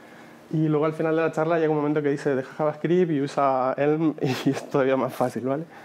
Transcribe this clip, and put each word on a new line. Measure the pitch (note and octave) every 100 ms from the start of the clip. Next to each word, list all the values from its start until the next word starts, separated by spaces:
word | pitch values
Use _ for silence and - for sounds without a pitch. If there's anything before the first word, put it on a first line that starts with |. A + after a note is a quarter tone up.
| - - - - -
y | D#3 D#3
luego | D3+
al | D#3
final | D#3 D#3+ D#3+
de |
la | D#3+
charla | D#3+ D#3+ E3+
llega | D#3
un | D3+
momento | D3 D3+
que | D3
dice | C#3+ D3 C3
deja | C3 -
JavaScript | D3+ D3+ D#3+ F3+ E3+
y | C#3+
usa | C#3+ - C#3 C3 B2+ C#3
Elm | C#3+ D#3 D#3+ -
<laughs> | C#3 B2 C3+
y |
es | C3+ -
todavía | C#3+ C3 C3
más | B2+
fácil, | - B2+ A2+ B2+
¿vale? | C#3 E3+ -